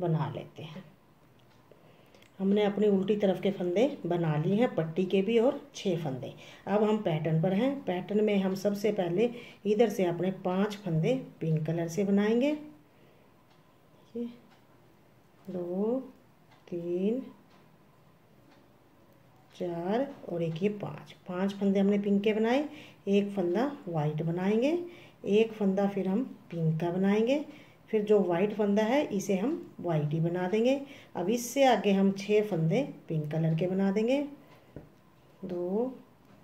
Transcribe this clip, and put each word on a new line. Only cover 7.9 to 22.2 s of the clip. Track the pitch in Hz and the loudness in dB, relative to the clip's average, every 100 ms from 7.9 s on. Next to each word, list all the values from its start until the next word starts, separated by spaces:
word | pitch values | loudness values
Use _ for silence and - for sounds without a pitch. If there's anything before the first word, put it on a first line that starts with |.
| 180 180 208 | -4 -2 0
में | 214 202 | 2 2
हम | 190 190 | 0 0
सबसे | 208 202 220 | -2 0 0
पहले | 202 175 180 240 - - - 202 | 0 0 2 0 -2 -16 -8 0
इधर | 214 226 | 2 2
से | 196 180 | 2 0
अपने | 170 185 | 0 -2
पांच | 190 185 185 208 - | -2 -2 0 0 -2
फंदे | 175 160 165 262 - - | -2 0 2 0 -4 -6
pink | 160 156 156 | -2 0 0
color | 170 165 | -2 -4
से | 185 | -2
बनाएंगे। | 196 196 208 233 285 302 - - - - - - - - _ _ _ _ _ _ - 233 | 2 2 4 2 2 0 -6 -20 -20 -20 -20 -20 -20 -20 _ _ _ _ _ _ -14 -10
ये | 240 - - - _ - - - _ - - - - | -10 -10 -20 -20 _ -20 -20 -20 _ -20 -20 -20 -12
दो, | 180 175 185 214 262 262 - _ _ _ - - | -8 -6 -2 -2 -2 -6 -16 _ _ _ -20 -12
तीन, | 175 170 180 196 254 262 - - - - - _ _ - _ _ - - - - _ _ _ - - - - - - | -8 -4 -2 0 -2 -4 -14 -20 -20 -20 -20 _ _ -20 _ _ -20 -20 -20 -20 _ _ _ -20 -20 -20 -20 -20 -8
चार | 180 170 180 226 277 - - | -6 -4 -2 -2 -2 -8 -8
और | 170 | -4
एक | 165 160 | -4 -2
ये | 202 | -2
पाँच। | 208 - - - | -2 -8 -10 -16
पांच | - - 180 196 | -18 -10 -2 -2
फंदे | 196 202 196 | 0 2 4
हमने | 196 202 | 4 2
pink | 202 202 | 2 2